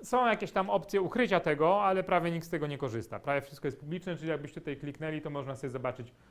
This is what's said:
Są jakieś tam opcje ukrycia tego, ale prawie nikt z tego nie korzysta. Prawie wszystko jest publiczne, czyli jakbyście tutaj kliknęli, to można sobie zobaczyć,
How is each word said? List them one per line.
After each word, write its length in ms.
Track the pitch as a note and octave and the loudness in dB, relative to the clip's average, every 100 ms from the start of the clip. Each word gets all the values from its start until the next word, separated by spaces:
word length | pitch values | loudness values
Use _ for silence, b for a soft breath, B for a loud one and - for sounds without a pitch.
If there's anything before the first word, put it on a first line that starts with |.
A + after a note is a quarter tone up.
Są 240 | - B3 B3 | 0 4 4
jakieś 260 | G#3+ G3 | 4 0
tam 180 | - F#3+ | 0 2
opcje 300 | G3+ - G3 | 2 2 0
ukrycia 400 | F3+ A#3+ A#3 F#3 | 2 2 4 4
tego, 420 | E3+ C#3+ D#3+ G3+ | 4 4 6 6
ale 200 | G3 F#3+ | 4 2
prawie 280 | F#3 F3+ E3+ | 4 2 2
nikt 160 | E3+ D#3+ | -2 -2
z 40 | |
tego 160 | E3 D3 | -2 -2
nie 120 | C#3 | -2
korzysta. 420 | C3+ A2+ G2+ G#2 | -2 -4 -6 -6
Prawie 200 | - C#3+ | -2 -2
wszystko 280 | C#3 D3+ D3 | -2 -8 -6
jest 120 | C3+ | -6
publiczne, 360 | D3 F3 F#3 D#3+ | -8 -8 -6 -6
czyli 120 | D#3+ | -4
jakbyście 320 | D3+ C#3+ - | -4 -6 -10
tutaj 160 | D3+ C#3 | -8 -8
kliknęli, 440 | C#3+ C#3+ D#3+ D#3 | -8 -8 -6 -6
to 100 | D3+ | -6
można 260 | C#3+ C3+ C3 | -6 -6 -6
sobie 140 | C#3 | -6
zobaczyć, 440 | B2+ B2+ B2 A#2+ _ b | -4 -4 -6 -10 _ b